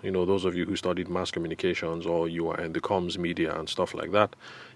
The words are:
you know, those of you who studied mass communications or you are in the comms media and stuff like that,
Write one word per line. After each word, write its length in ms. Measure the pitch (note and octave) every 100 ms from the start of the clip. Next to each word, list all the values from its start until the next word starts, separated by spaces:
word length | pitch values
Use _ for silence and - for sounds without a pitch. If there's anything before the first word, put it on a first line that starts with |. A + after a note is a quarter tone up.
you 80 | G2
know, 120 | F#2
those 220 | F2+ G2 F#2
of 100 | F2
you 100 | F2
who 100 | G2
studied 340 | F#2 F2+ F2
mass 220 | F2+ F2+
communications 720 | - E2+ E2 F#2+ E2+ E2+ E2+ E2+
or 220 | E2+ E2
you 200 | E2+ E2
are 140 | E2+
in 120 | E2+
the 60 | D#2+
comms 380 | - G2 F2 E2
media 400 | E2+ F2 E2 D#2+
and 100 | D#2
stuff 280 | - F2+ -
like 160 | D#2+
that, 240 | G2+ G#2 - - - -